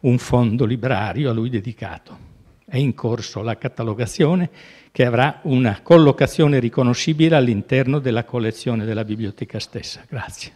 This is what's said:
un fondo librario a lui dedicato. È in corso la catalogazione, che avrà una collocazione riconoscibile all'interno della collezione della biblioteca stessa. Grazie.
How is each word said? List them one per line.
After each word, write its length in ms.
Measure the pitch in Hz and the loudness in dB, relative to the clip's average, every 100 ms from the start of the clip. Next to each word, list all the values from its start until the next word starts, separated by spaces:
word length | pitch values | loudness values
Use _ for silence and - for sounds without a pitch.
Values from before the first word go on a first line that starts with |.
un 160 | 135 123 | 2 0
fondo 460 | - 123 120 117 | 2 2 2 0
librario 640 | 117 120 127 110 107 - 139 | -2 -2 -2 -2 -2 -4 -2
a 40 | |
lui 160 | 113 117 | -2 -2
dedicato. 680 | 120 104 110 98 82 - - - - _ _ | -4 -6 -12 -14 -14 -20 -20 -20 -20 _ _
È 140 | - 131 | -8 -2
in 160 | 139 | -2
corso 480 | - 120 113 104 - | -2 -4 -6 -8 -8
la 160 | 113 113 | -8 -6
catalogazione, 920 | 131 - 113 107 117 - 151 180 180 - - - _ | -8 -6 -6 -4 -6 0 0 2 -2 -8 -20 -20 _
che 100 | - | 0
avrà 380 | 123 117 139 - | 2 4 0 -2
una 380 | 165 131 123 98 | -2 0 0 -2
collocazione 760 | - 170 147 131 135 - 151 139 | 6 8 8 4 0 2 2 2
riconoscibile 760 | 117 127 123 120 - 156 160 156 | 0 0 0 0 -2 2 4 4
all'interno 640 | 127 101 - 131 127 147 | 4 0 0 0 2 0
della 240 | 131 113 | -2 -4
collezione 640 | 120 127 110 110 - 113 107 | -4 -4 -4 -4 -4 -4 -4
della 180 | 107 | -6
biblioteca 560 | 107 107 107 - 107 107 | -6 -6 -8 -8 -10 -10
stessa. 460 | - 120 - - - | -10 -12 -14 -18 -14
Grazie. 460 | 131 - - - | -12 -12 -16 -18